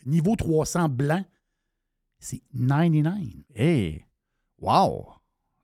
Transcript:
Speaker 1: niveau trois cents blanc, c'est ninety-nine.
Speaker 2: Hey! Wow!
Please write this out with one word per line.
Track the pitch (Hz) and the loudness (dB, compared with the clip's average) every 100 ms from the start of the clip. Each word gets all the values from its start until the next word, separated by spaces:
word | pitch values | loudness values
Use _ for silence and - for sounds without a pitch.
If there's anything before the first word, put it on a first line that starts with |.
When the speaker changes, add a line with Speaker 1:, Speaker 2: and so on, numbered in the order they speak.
| 127 | -2
Speaker 1:
niveau | 165 165 220 | 0 2 0
trois | - 156 147 | 0 0 0
cents | 175 165 | 0 0
blanc, | 127 143 170 190 _ _ _ _ _ _ _ _ _ | 0 0 -2 -4 _ _ _ _ _ _ _ _ _
c'est | - - _ | -14 -14 _
ninety-nine. | 127 123 143 170 151 151 202 139 73 - | -2 0 2 2 2 0 -2 -8 -12 -16
Speaker 2:
Hey! | - 143 160 90 78 _ _ _ _ _ _ | -2 0 2 0 -6 _ _ _ _ _ _
Wow! | - 139 180 55 - - _ _ _ _ | 0 2 2 -2 -10 -20 _ _ _ _